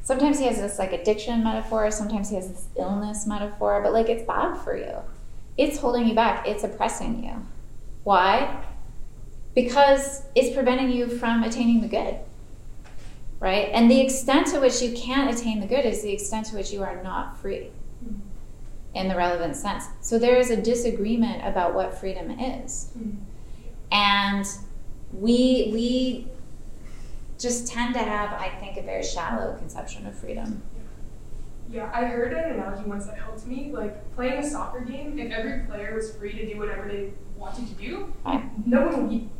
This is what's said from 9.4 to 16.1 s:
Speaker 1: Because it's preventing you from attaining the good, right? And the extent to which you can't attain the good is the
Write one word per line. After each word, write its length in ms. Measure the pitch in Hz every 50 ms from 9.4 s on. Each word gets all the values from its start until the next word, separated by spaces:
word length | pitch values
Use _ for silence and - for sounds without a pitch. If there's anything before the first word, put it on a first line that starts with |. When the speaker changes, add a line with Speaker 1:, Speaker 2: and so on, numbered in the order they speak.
| - - -
Speaker 1:
Because 680 | 254 233 240 247 285 285 277 277 262 - - - - - - -
it's 180 | 247 254 - -
preventing 380 | 277 247 247 247 262 269 254
you 160 | 247 240 240
from 360 | 233 240 - 240 233 233 233 226
attaining 380 | 226 226 254 233 233 233 226
the 60 | 202
good, 300 | - - - - - - - - - - - - - - - - - - - - - - - - - - - - - - -
right? 300 | - 190 190 208 202 - -
And 160 | 233 233 233
the 80 | 269 269
extent 460 | 269 - - - - - 277 311 -
to 120 | - - 285
which 220 | 269 247 240 -
you 120 | 254 233 233
can't 400 | - - 240 254 277 277 226 233
attain 260 | 233 233 226 220 208
the 80 | 196
good 180 | 190 233 285 254
is 160 | 226 196 196 208
the 80 | 208